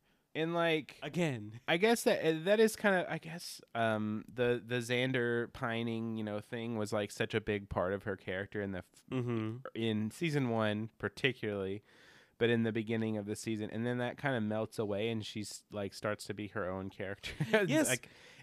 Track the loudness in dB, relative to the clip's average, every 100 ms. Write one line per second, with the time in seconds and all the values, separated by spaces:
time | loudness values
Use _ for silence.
0 | _ _ _ -2 0 2 4 4 0 -10
1 | -6 0 0 0 -6 -8 0 4 4 4
2 | 4 4 4 2 4 6 6 6 4 4
3 | 2 -4 -8 -12 -12 -14 -8 2 2 4
4 | 0 -2 -4 0 2 2 2 -2 0 2
5 | 2 2 2 2 0 -2 -2 0 0 -2
6 | -2 -4 -2 -4 -6 -6 -4 -2 0 0
7 | -2 -2 0 0 0 -2 0 0 2 0
8 | -2 -6 -4 -4 -4 -2 -2 -4 -8 -16
9 | -6 -4 0 -2 -2 -6 -8 -2 0 2
10 | 0 -2 0 2 2 2 2 0 -4 -4
11 | -6 -2 -4 -2 -4 -2 -4 -6 -10 -20
12 | -20 -20 _ 0 2 4 2 0 -2 0
13 | 0 -2 -4 -6 -4 -4 -4 -4 -2 -2
14 | -4 -2 -2 0 0 -2 -4 -4 -4 -2
15 | -2 -4 -6 -8 -8 -10 -12 -8 -8 -6
16 | -4 -4 -6 -8 -6 -4 -4 -4 -6 -8
17 | -8 -8 -8 -6 0 2 2 2 2 0
18 | -2 -20 -20 -10